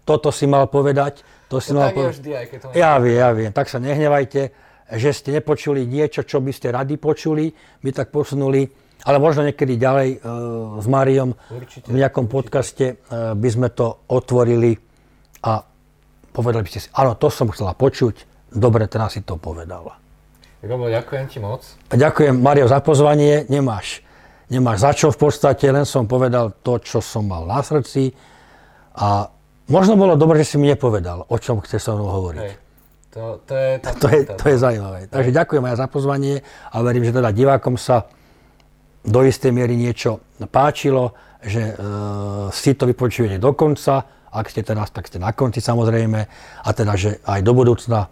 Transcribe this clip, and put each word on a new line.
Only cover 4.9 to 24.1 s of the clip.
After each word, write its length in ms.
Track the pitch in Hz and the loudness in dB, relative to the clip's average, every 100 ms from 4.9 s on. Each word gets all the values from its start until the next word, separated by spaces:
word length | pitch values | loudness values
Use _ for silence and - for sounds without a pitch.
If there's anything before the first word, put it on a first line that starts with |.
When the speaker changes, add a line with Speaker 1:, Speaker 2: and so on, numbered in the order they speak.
| 113 143 | -2 -2
Speaker 1:
ste 180 | 135 - | -2 -4
nepočuli 500 | 147 151 147 151 143 | -4 -2 -4 -2 -2
niečo, 380 | 123 135 151 - | -2 -2 -2 -4
čo 180 | - 143 | -4 -2
by 120 | 131 | -4
ste 180 | 135 127 | -6 -6
radi 260 | 123 135 | -4 -4
počuli, 560 | 147 175 147 156 151 160 - _ _ | -4 -2 -2 -2 -2 -4 -8 _ _
my 100 | 135 | -8
tak 180 | 139 131 | -6 -4
posunuli, 600 | 147 143 139 139 135 135 _ _ _ | -4 -2 -2 0 0 0 _ _ _
ale 160 | - 139 | 2 4
možno 260 | 156 151 | 4 2
niekedy 320 | 147 135 135 | 0 -2 -2
ďalej, 340 | 120 131 135 131 | 0 2 2 0
e, 60 | 131 113 117 120 113 110 | -4 -10 -8 -8 -8 -8
s 100 | 107 | -6
Máriom 440 | 104 135 135 135 127 120 - | 0 2 4 2 0 -6 -14
Speaker 2:
Určite, 360 | 120 123 - | -16 -16 -20
Speaker 1:
v 100 | 120 | -4
nejakom 300 | 123 131 - | 0 0 0
Speaker 2:
určite. 80 | 117 | -2
Speaker 1:
podcaste, 520 | 135 127 143 - - 131 | -4 -2 -4 -4 -4 -4
e, 80 | 117 _ 117 113 | -4 _ -8 -4
by 160 | 104 120 | -2 0
sme 180 | 110 123 | 0 -2
to 380 | - 117 - - | 0 -2 -4 -2
otvorili 680 | 127 - 123 117 120 117 113 _ _ _ _ _ _ | -2 2 2 4 4 2 0 _ _ _ _ _ _
a 200 | - 110 - _ _ _ _ _ _ | -4 -4 -6 _ _ _ _ _ _
povedali 340 | - 120 113 | -4 -2 -2
by 80 | 98 | -4
ste 100 | 107 | -10
si, 100 | - | -6
"Áno, 220 | - 135 | 0 0
to 140 | 110 147 | 2 -2
som 220 | - 117 | 0 -4
chcela 240 | - 98 | -2 -8
počuť, 420 | 92 131 - 120 - - _ _ | 0 0 2 -2 -2 -20 _ _
dobre, 360 | - 120 113 | 0 2 2
teraz 280 | 107 110 107 | 0 -4 -6
si 80 | 101 | -6
to 140 | - | -10
povedala." 640 | 80 82 82 85 87 82 - _ _ _ _ _ _ | -12 -10 -12 -14 -16 -16 -20 _ _ _ _ _ _
Speaker 2:
Robo, 260 | 101 127 120 | -8 -6 -2
ďakujem 380 | 113 123 135 135 | -4 -4 -8 -8
ti 100 | 131 | -10
moc. 240 | 104 127 - - | -8 -10 -14 -20
Speaker 1:
A 100 | - | -2
ďakujem, 380 | 120 151 - 147 | 2 2 4 4
Mário, 300 | 127 131 143 | 4 4 6
za 120 | 123 135 | 6 4
pozvanie, 680 | 160 139 147 151 147 147 - | 4 4 6 6 4 2 2
nemáš, 540 | 139 135 104 - - _ | 0 0 -4 -10 -14 _